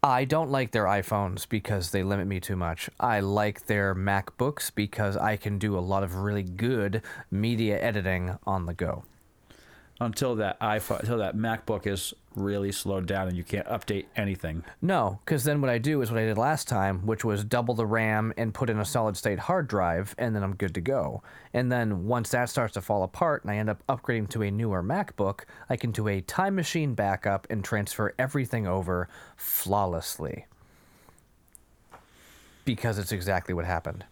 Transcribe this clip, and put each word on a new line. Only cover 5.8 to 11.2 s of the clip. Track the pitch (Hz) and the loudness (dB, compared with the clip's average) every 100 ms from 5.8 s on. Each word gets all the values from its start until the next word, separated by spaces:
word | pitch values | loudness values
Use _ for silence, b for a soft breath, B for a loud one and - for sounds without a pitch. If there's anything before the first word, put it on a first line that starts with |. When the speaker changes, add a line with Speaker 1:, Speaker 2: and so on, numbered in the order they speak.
Speaker 1:
lot | 90 98 | 2 0
of | 98 92 | 0 0
really | 101 104 | 0 0
good | 92 90 117 127 101 107 B B B | -2 -2 0 2 0 -2 B B B
media | 95 110 117 110 104 | 0 0 2 2 2
editing | 117 104 92 92 90 92 - | 2 0 2 0 0 -4 -2
on | 95 85 | -2 -2
the | |
go. | 87 87 - - - _ _ _ B B B B B | -2 -2 -4 -8 -20 _ _ _ B B B B B
Speaker 2:
Until | 120 104 135 113 | -4 0 0 2
that | 104 - | 0 0
iPhone, | 107 107 - - | 0 0 0 -2
until | 107 | 0
that | 120 | 0